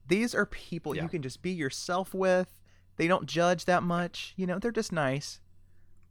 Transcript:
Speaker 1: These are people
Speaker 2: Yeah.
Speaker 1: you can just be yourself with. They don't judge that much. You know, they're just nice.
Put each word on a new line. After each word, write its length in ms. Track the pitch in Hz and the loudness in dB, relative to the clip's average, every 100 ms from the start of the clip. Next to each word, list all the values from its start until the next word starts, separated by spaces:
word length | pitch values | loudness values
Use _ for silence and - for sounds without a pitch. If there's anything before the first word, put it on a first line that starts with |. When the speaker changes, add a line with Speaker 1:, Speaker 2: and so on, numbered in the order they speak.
| - | 0
Speaker 1:
These 280 | 190 233 | 2 2
are 100 | - 208 | 0 -2
people 480 | - - 170 156 | -4 -10 -8 -4
Speaker 2:
Yeah. 100 | 147 | -4
Speaker 1:
you 40 | 165 | -4
can 140 | 175 | -4
just 180 | 131 - | -6 -6
be 100 | 175 | -4
yourself 600 | 185 139 - - 180 190 | -2 -2 -4 -4 -2 -2
with. 480 | 190 190 180 185 - - - _ - | 0 4 4 2 -6 -20 -20 _ 0
They 120 | 165 | 2
don't 180 | 185 139 | 2 2
judge 380 | 143 170 180 | 2 4 4
that 180 | - 180 | 2 2
much. 520 | 175 175 175 - - - | 2 0 -2 -6 -12 -4
You 100 | 185 | -2
know, 120 | 180 | -2
they're 140 | 240 | -2
just 200 | 220 214 | -2 -2
nice. 480 | 165 139 135 - - - - - - - - - | 0 0 0 -4 -12 -18 -20 -20 -20 -20 -20 -20